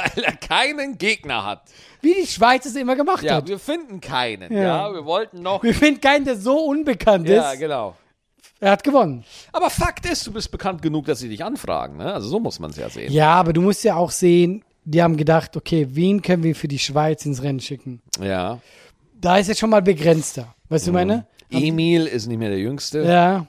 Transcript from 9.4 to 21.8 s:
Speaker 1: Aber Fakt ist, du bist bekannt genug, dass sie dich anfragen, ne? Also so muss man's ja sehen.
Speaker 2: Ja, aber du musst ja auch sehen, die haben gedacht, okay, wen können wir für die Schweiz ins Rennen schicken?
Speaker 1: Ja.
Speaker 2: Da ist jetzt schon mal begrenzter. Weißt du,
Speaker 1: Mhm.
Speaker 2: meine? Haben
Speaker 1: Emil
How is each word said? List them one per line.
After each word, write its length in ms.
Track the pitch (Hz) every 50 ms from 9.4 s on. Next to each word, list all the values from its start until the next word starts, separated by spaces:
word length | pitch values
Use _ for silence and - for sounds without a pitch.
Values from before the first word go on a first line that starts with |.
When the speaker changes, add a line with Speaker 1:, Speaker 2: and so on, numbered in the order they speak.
| - _
Speaker 1:
Aber 180 | - 330 359 302
Fakt 340 | - - 370 349 320 - -
ist, 200 | 349 330 - - 247
du 40 |
bist 200 | 202 220 - -
bekannt 300 | - 165 - 196 190 160 143
genug, 220 | 160 151 156 139 147
dass 120 | 143 113
sie 100 | 127 117
dich 140 | 107 101 165
anfragen, 540 | 208 285 - - - 85 73 62 65 71 76
ne? 160 | 95 156 202
Also 160 | 156 101 107
so 100 | 156 220
muss 200 | 226 131 - -
man's 180 | 82 76 73 76
ja 120 | 60 55
sehen. 220 | - - 55 65
Speaker 2:
Ja, 220 | 139 151 151 151 165
aber 200 | 180 180 165 160
du 80 | 165
musst 220 | 180 196 202 - -
ja 120 | 220 185
auch 160 | 165 175 165
sehen, 520 | - - - 175 175 175 175 170 185 220 _ _ _ _ -
die 180 | 156 151 165
haben 160 | 170 170 165 147
gedacht, 400 | 151 143 160 165 156 - - 156
okay, 300 | - - 175 160 147 131
wen 300 | 131 151 175 190 202 202
können 220 | 170 - 180 175 160
wir 120 | 165 156
für 120 | - - 151
die 100 | 143 127
Schweiz 480 | - - 135 147 151 156 156 147 -
ins 160 | 151 139 123
Rennen 180 | 131 143 135 131
schicken? 440 | 120 - 143 120 - 135 123 120 _ _ - -
Speaker 1:
Ja. 380 | 95 98 95 92 90 98 117 123 _ _ _ - - _ _ _ _ _ _ 220
Speaker 2:
Da 180 | 180 175 175 196
ist 80 | 202 180
jetzt 120 | 220 -
schon 120 | - 220
mal 100 | 220 208
begrenzter. 720 | 185 190 190 147 156 170 165 160 151 - - 135 120 117 - _ _ -
Weißt 160 | 156 160 160
du, 60 | 180
Speaker 1:
Mhm. 20 | 175
Speaker 2:
meine? 180 | 180 180 190 214 240 220 _ _ _ - -
Haben 120 | 123 131 143
Speaker 1:
Emil 420 | 156 165 165